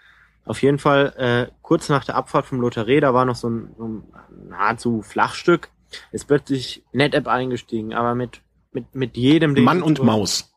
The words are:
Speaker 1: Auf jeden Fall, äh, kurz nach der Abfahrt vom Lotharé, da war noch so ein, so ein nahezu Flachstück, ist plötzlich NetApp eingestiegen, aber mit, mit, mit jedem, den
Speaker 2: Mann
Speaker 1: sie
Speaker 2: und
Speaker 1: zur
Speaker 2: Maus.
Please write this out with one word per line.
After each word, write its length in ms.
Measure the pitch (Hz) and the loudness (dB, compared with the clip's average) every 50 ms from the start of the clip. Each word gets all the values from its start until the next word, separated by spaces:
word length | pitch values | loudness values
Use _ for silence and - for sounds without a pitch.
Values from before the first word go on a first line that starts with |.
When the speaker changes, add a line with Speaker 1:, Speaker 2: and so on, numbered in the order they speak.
| _ _ _ _ _ _ _ _ _ | _ _ _ _ _ _ _ _ _
Speaker 1:
Auf 160 | - 113 - | -10 -4 0
jeden 180 | - 135 147 143 | 2 2 2 2
Fall, 340 | - 151 143 139 143 139 - - | 2 2 4 4 2 2 0 -2
äh, 340 | 127 123 120 120 123 - - _ | 0 0 0 0 0 -2 -8 _
kurz 280 | - - 160 - - - | -2 0 0 0 0 0
nach 160 | 147 135 - | -2 -2 -2
der 100 | - 123 | -2 -4
Abfahrt 300 | 127 131 - - 151 - | -4 -4 -2 -2 -4 -2
vom 160 | - 139 127 | -2 -4 -4
Lotharé, 400 | 120 120 - 131 107 107 135 156 | -2 -2 -2 -2 0 2 2 2
da 120 | 151 135 120 | 4 4 4
war 120 | 123 127 | 2 2
noch 100 | 127 120 | 0 -2
so 140 | - - 120 | -4 -4 -6
ein, 260 | 113 113 107 - - - | -6 -6 -8 -12 -14 -12
so 80 | 113 | -10
ein 180 | 113 110 101 - - - - - _ - - - - | -10 -10 -10 -12 -18 -20 -20 -20 _ -20 -20 -20 -16
nahezu 540 | 90 90 101 107 117 120 - 123 117 110 | -6 -2 -2 -2 -2 -2 -2 -2 -2 -2
Flachstück, 680 | 101 - - 107 107 120 - - - - 175 156 - - _ _ _ _ - - - - - | -4 -6 -2 0 0 0 -2 -2 0 2 2 2 0 -6 _ _ _ _ -20 -20 -16 -14 -14
ist 120 | - - | -12 -2
plötzlich 600 | - 143 143 - - 139 131 123 - - - _ _ - | 0 0 0 0 -2 -4 -4 -4 -8 -12 -16 _ _ -2
NetApp 340 | 123 147 143 139 147 123 113 | 0 0 2 0 0 0 0
eingestiegen, 680 | 117 127 127 131 123 120 - _ 117 113 107 110 110 | -2 -2 -2 -4 -6 -6 -8 _ -8 -8 -6 -6 -4
aber 220 | 113 120 120 120 | -2 -2 -2 -2
mit, 240 | 123 123 117 - - _ _ _ _ _ _ | -2 -4 -8 -10 -16 _ _ _ _ _ _
mit, 240 | - 135 - - - | -12 -12 -12 -10 -8
mit 220 | 135 131 117 - 120 | -8 -6 -6 -4 0
jedem, 380 | 123 135 151 165 160 151 139 | 2 4 4 4 4 2 4
den 100 | 135 120 | 4 4
Speaker 2:
Mann 140 | 123 160 180 | 4 4 2
Speaker 1:
sie 40 | 170 | 2
Speaker 2:
und 140 | 160 151 139 | 2 2 2
Speaker 1:
zur 80 | 131 | 2
Speaker 2:
Maus. 480 | 117 110 107 98 87 - - - _ _ | 2 2 2 0 -2 -4 -6 -8 _ _